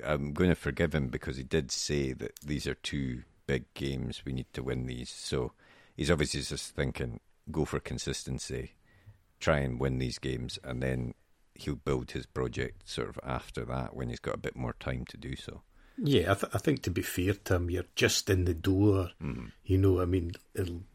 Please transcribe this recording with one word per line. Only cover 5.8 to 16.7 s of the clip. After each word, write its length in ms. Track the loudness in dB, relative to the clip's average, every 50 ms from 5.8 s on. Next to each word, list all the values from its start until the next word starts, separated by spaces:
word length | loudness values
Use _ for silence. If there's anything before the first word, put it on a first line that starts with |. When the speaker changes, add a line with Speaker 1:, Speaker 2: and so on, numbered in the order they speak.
| -20 _ _
Speaker 1:
he's 140 | -2 2 2
obviously 320 | 4 4 4 2 0 -4 -4
just 320 | -4 -6 -6 -8 -8 -4
thinking, 460 | -2 -2 -2 -2 -2 -4 -4 -6 -10 -14 _ _ _ _ -6
go 140 | 0 0 0
for 160 | 0 0 -4
consistency, 920 | -4 -4 -6 -6 -4 -4 -4 -4 -4 -6 -6 -6 -6 -6 -6 -6 -6 -8 -12 _ _ _ _ -20 _ -20 -20 _ _ _ _ _
try 180 | 2 4 4 4
and 220 | 4 2 0 0
win 180 | 0 2 2 2
these 200 | 0 -2 -4 -4
games, 400 | -4 -4 -2 -2 -4 -6 -8 -8 -8
and 200 | -6 -4 -2 0
then 320 | 0 0 0 -2 -4 -6 -10 _ _ _ _ _ _ _
he'll 200 | -8 -4 -4 -4
build 380 | -2 0 0 0 0 0 -4 -6
his 140 | -8 -8
project 640 | -6 _ -2 -2 -2 -2 -4 -4 -4 -6 -12 -14 -10
sort 200 | -6 -4 -4 -4
of 100 | -6 -8 -6
after 400 | -4 -4 -4 -4 -6 -6 -6 -6
that 320 | -4 -4 -4 -4 -4 -6
when 120 | -6 -6 -6
he's 120 | -6 -6
got 140 | -4 -4 -4
a 40 | -2
bit 160 | -4 -6 -4
more 200 | -2 -4 -4 -4 -4
time 260 | -6 -4 -4 -4 -6
to 100 | -8 -10
do 180 | -12 -10 -8 -8
so. 280 | -8 -10 -12 -14 -14 -16 _ _ -20 -20 -18 _ -2
Speaker 2:
Yeah, 340 | 2 4 6 6 6 6 4
I, 20 |
th-, 180 | 2 2 -2 -2
I 40 | 0
think 240 | 2 2